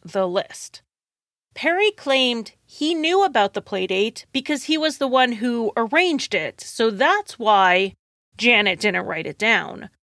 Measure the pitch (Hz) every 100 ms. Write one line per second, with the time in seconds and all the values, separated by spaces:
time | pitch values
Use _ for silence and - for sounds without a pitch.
0 | 175 196 185 180 - - - - _ _
1 | _ _ _ _ _ - 311 349 427 415
2 | 294 269 254 233 208 _ _ - 294 330
3 | 311 370 392 240 202 - - 196 185 190
4 | 220 - - 269 269 294 - 311 311 -
5 | 269 254 254 226 247 233 226 - 226 302
6 | 359 285 - 196 151 - - - 226 196
7 | 277 403 415 - 220 208 185 180 190 -
8 | _ _ _ - 233 226 202 175 208 180
9 | 180 160 160 156 214 208 165 - - _
10 | _